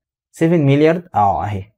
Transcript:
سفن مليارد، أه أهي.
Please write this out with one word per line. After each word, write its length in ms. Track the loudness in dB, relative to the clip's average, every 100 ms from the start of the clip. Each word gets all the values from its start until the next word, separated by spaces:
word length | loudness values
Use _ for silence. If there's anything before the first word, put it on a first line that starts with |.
| _ _ _
سفن 340 | -4 0 2 2
مليارد، 440 | 2 2 0 -4 -2
أه 300 | 0 -2 -6
أهي. 180 | -8 -12